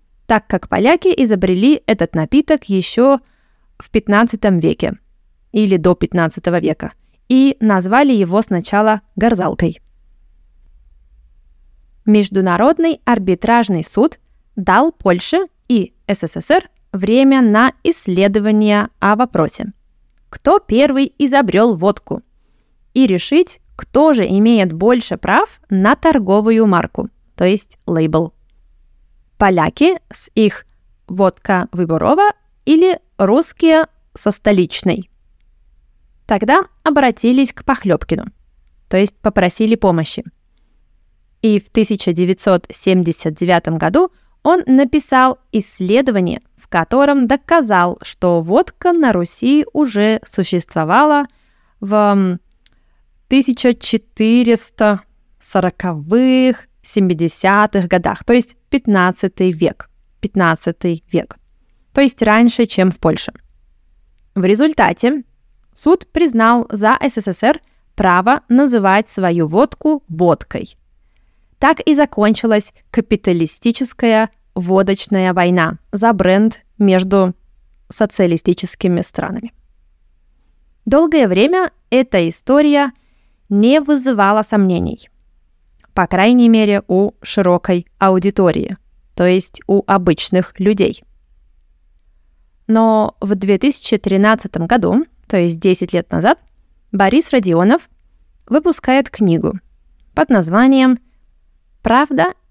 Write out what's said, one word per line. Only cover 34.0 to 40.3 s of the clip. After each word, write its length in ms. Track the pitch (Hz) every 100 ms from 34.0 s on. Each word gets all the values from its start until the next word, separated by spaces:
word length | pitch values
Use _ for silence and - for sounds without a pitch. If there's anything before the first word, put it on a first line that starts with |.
| _ -
со 160 | 208
"Столичной". 800 | - - 202 175 - 185 165 - _ _ _ _ _ _ _ _ _ _ _ -
Тогда 380 | 208 220 320 392 _
обратились 720 | 311 294 262 233 233 262 262
к 100 | -
Похлёбкину, 680 | - 262 196 175 - 160 - _ _ _ _ _ -
то 80 | 190
есть 180 | 202 _
попросили 580 | 220 202 180 - 220 226
помощи. 480 | 196 170 160 - -